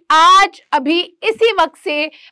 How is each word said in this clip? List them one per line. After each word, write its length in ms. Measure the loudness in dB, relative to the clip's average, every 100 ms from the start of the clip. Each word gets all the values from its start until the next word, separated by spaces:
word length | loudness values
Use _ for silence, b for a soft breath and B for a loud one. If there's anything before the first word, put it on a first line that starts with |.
| -2
आज 520 | 2 4 4 2 -4 -6
अभी 280 | -4 -2 -4
इसी 520 | -6 _ -6 -2 0
वक्त 240 | 0 -4 _
से 340 | -8 -6 -6 B B